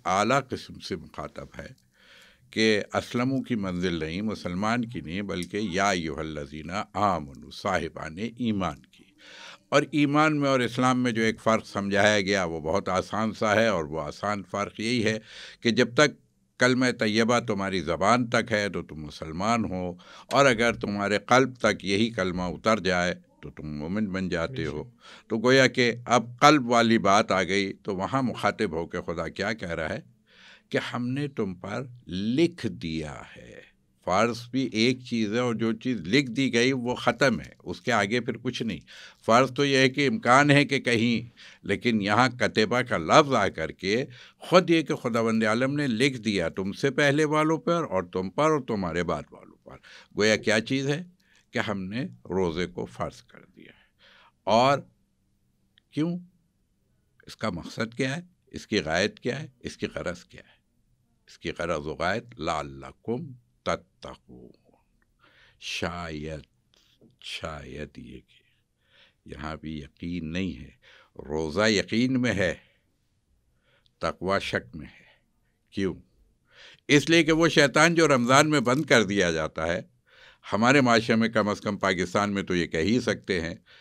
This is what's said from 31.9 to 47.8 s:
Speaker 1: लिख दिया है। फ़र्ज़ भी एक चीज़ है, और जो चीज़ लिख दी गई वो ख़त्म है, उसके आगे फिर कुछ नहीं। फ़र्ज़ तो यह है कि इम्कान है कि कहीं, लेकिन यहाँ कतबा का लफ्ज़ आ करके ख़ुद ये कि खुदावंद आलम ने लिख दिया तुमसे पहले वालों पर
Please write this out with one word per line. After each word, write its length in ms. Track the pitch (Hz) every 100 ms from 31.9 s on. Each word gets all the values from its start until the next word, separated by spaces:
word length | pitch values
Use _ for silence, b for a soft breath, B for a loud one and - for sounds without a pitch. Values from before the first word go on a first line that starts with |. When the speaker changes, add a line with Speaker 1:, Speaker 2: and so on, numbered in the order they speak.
| - -
Speaker 1:
लिख 580 | 90 104 131 170 - 113
दिया 440 | 87 82 80 76 62 -
है। 360 | - - - - _ _ _ -
फ़र्ज़ 320 | 92 117 113 -
भी 120 | 131 131 107
एक 280 | 117 123
चीज़ 300 | 127 117 107
है, 80 | 113
और 140 | 123 113
जो 160 | 113 113
चीज़ 260 | 131 117 82
लिख 240 | 127 135
दी 200 | 113 135
गई 220 | 117 127
वो 200 | 135 120 117
ख़त्म 440 | - 117 139 101
है, 140 | - - -
उसके 260 | 90 -
आगे 260 | 117 101 123
फिर 160 | 123 117
कुछ 240 | 127 127
नहीं। 200 | 113 82 - B B B -
फ़र्ज़ 260 | 113 131
तो 140 | 127 143
यह 140 | 135
है 100 | 131
कि 160 | 131 139
इम्कान 460 | 110 117 131 147
है 120 | 143 131
कि 140 | 135
कहीं, 500 | 123 117 117 113 120 B B B -
लेकिन 360 | 101 117 113
यहाँ 280 | 98 107 127 120
कतबा 440 | 104 - 110 123
का 140 | 123 98
लफ्ज़ 340 | 80 131 147 123
आ 120 | 95
करके 520 | 80 80 71 92 110 139 B B B
ख़ुद 260 | - 180 160
ये 120 | 165
कि 100 | 151 151
खुदावंद 480 | 123 117 113 113 110
आलम 260 | 113 131
ने 140 | 143 143
लिख 280 | 110 139 123
दिया 300 | 107 98 82
तुमसे 380 | - 95 95 139
पहले 320 | 131 147 143 151
वालों 300 | 151 156 160
पर 240 | - 170